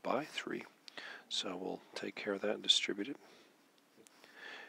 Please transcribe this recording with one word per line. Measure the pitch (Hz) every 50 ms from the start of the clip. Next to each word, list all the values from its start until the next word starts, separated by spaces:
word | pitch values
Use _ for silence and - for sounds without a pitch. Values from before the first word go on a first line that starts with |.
| -
by | - 95 135 -
three. | - - - - - - - - - - - - - - - - - - - -
So | - - - - 101 92 90
we'll | 92 90 90 90 - - -
take | - - 104 -
care | - - 107 98
of | 95
that | - 104 107
and | 104 101
distribute | - - - - - 95 101 101 139
it. | 143 - - - - - - - - - - - - - - - - - - - - - - - - - - - - - -